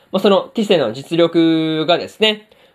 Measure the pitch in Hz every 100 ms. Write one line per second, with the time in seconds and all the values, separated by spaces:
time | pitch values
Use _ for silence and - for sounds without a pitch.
0 | _ 190 208 190 - - 208 180 120 123
1 | 135 165 165 170 165 160 160 156 156 165
2 | 98 - 214 214 - _ _